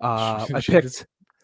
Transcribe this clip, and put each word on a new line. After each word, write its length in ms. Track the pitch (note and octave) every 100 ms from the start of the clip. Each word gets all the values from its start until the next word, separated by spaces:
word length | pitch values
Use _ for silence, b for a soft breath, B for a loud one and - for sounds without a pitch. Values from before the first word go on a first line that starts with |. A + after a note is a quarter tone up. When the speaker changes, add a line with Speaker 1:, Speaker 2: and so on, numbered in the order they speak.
Speaker 1:
Uh, 440 | A#2+ A2+ A2 A2 A#2
Speaker 2:
<laughs> 20 |
She, 140 | C#3
she 140 | - F3+
Speaker 1:
I 60 |
Speaker 2:
just 180 | C3 -
Speaker 1:
picked 80 | - _ _ _